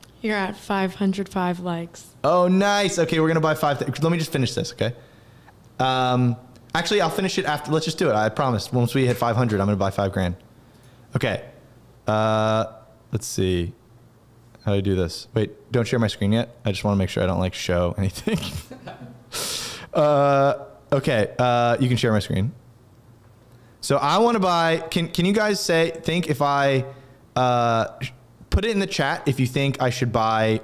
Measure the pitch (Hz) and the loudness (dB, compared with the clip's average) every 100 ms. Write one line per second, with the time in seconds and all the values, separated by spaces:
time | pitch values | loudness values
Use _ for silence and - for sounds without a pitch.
0 | - - 220 208 190 202 - 196 190 185 | -20 -10 -4 -4 -4 -8 -4 -2 -2 -2
1 | 196 190 190 190 180 175 180 170 170 - | -2 -2 -4 -4 -2 -4 -6 -6 -8 -14
2 | - - 147 180 180 185 202 202 196 190 | -20 -4 2 4 4 4 4 2 0 0
3 | 165 165 160 160 156 151 147 139 131 127 | 0 2 2 2 0 0 0 0 -4 -2
4 | 160 170 160 139 123 - - - 113 - | 0 0 -2 -2 -2 -2 -6 -4 -4 -4
5 | - - - - - - - - 131 127 | -16 -20 -20 -20 -20 -20 -20 -4 0 0
6 | 127 123 123 113 - - - 165 165 208 | 2 2 2 0 -8 -20 -8 -6 0 0
7 | 165 - 190 185 - 147 - 156 160 - | 0 0 -2 -2 -2 -2 0 -2 -2 -2
8 | 165 107 110 - 135 113 - 127 120 135 | 0 2 0 0 0 0 -2 0 0 2
9 | 123 113 120 117 123 104 98 101 98 98 | 2 2 0 2 2 2 2 2 0 0
10 | 98 95 90 87 - - - - - - | -2 0 -2 -4 -12 -20 -20 -20 -20 -20
11 | - 123 127 95 - - - - - - | -8 -4 -2 -4 -8 -20 -20 -20 -20 -14
12 | - 107 110 110 110 110 113 - - - | -2 0 2 2 2 0 -2 -6 -20 -20
13 | - 104 - - 92 87 85 - _ - | -8 -8 -6 -2 0 0 -2 -8 _ -20
14 | - - _ - - - - 101 98 92 | -20 -20 _ -20 -20 -10 -2 0 2 0
15 | 85 - - 113 104 - - 120 107 123 | 0 -4 -6 -4 -4 -6 -4 -2 0 0
16 | 110 - 101 113 - - 107 98 104 98 | 0 0 0 0 -2 -6 -6 -2 0 0
17 | 92 - 92 92 92 - - 87 87 87 | 0 0 0 0 -2 -4 -2 0 0 0
18 | 95 - - 190 - - - - - - | -4 -4 -4 -4 -6 -10 -14 -18 -18 -18
19 | - - - - - - - - - 165 | -18 -20 -14 -10 -8 -8 -10 -12 -6 2
20 | 147 143 143 139 139 - - - - 143 | 4 4 4 4 4 2 -6 -18 -2 0
21 | 156 117 101 - 123 120 120 120 127 123 | 2 2 0 2 2 4 4 2 2 2
22 | 120 107 - 95 113 - - - - - | 2 2 0 -2 -2 -6 -20 -20 -20 -20
23 | - - - - - - - - - 139 | -20 -20 -20 -20 -20 -20 -20 -14 -2 0
24 | 143 185 233 226 185 170 165 165 - 180 | 2 2 4 2 2 2 2 0 -2 -4
25 | 165 - 175 208 214 202 - 165 165 - | -4 0 2 2 0 -2 0 2 2 -2
26 | - 170 170 135 143 143 139 135 127 - | -4 -2 -2 0 0 2 2 2 -2 -10
27 | - - - - 127 120 117 113 107 - | -20 -20 -8 0 2 2 2 2 0 -4
28 | 131 - - - - 190 220 202 190 - | -12 -12 -20 -20 -4 -2 0 -2 -2 -2
29 | 139 - - 131 127 139 139 131 131 120 | -2 -2 -2 0 0 0 -2 0 -2 0
30 | 123 117 110 110 110 110 | -2 0 2 2 2 0